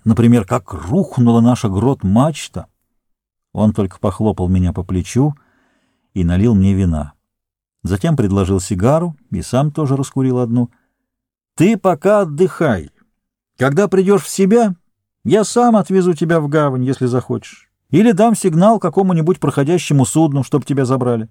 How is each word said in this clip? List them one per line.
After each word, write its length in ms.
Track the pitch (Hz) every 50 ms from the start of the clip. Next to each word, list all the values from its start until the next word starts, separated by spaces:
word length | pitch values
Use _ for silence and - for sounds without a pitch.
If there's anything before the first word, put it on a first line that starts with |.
| -
Например, 400 | 110 113 - 110 117 120 120 98
как 280 | - 123 127 - - -
рухнула 680 | 85 - 92 123 190 190 - - 131 120 117 117 117
наша 280 | 117 120 123 - - 107
грот-мачта. 1000 | 92 98 107 135 135 - - 92 98 113 139 165 151 - - - - - - - _ _ _ _ _ _ _ _ _ _ _ _ _ _ _ _
Он 220 | - - 104 107 -
только 260 | - 101 92 - -
похлопал 480 | - 104 92 - 110 110 95 - 90 90
меня 240 | 95 92 90 87 -
по 100 | - 87
плечу 520 | - 95 90 87 - - 120 139 151 143 - _ _ _ _ _ _ _ _ _ _ _ _ _ _ -
и 100 | 98 87
налил 320 | 85 87 92 104 123 113
мне 180 | 98 95 98 98
вина. 400 | 95 98 87 80 76 73 73 - _ _ _ _ _ _ _ _ _ _ _ _ _ -
Затем 320 | 85 95 104 - 170 156
предложил 440 | 131 113 92 98 98 95 87 98 95
сигару 560 | - - 104 90 95 127 147 160 175 175 151 - _ _
и 120 | - -
сам 300 | - - - 127 147 151
тоже 240 | 143 156 151 127 135
раскурил 440 | 135 135 - - 135 131 131 123 123
одну. 320 | 123 113 117 123 120 120 _ _ _ _ _ _ _ _ _ _ _ _ _ _ _ _ _
«Ты 220 | - 156 208 233
пока 440 | 190 - 190 170 - - 190 214 208
отдыхай. 680 | 202 160 143 147 190 170 - - 170 143 110 90 71 - _ _ _ _ _ _ _ _ _ _ _ _ _
Когда 300 | - 127 135 143 175 208
придёшь 360 | 196 196 190 190 190 202 185 -
в 60 | -
себя, 460 | - - 196 185 226 240 233 208 175 - _ _ _ _ _ _ _ _ -
я 200 | 110 156 220 208
сам 320 | - - 240 240 240 220
отвезу 380 | 208 175 - 190 190 175 185 170
тебя 260 | - 175 160 170 165
в 80 | 147
гавань, 360 | 143 147 156 151 143 127 127 127
если 220 | 131 131 - 131
захочешь. 640 | 120 123 127 - - 123 120 - - - - _ _ _ _ _ _
Или 220 | - 165 214 240
дам 240 | 208 165 220 233 220
сигнал 440 | - - 190 156 165 185 214 226 196
какому-нибудь 600 | - 175 - 190 196 185 180 160 156 165 190 -
проходящему 640 | - 143 - 143 143 143 180 175 - - 151 139 127
судну, 380 | - - 156 160 156 139 139 127
чтоб 220 | - - 143 113
тебя 200 | - 139 139 135
забрали». 440 | 117 135 127 123 123 120 113 110 110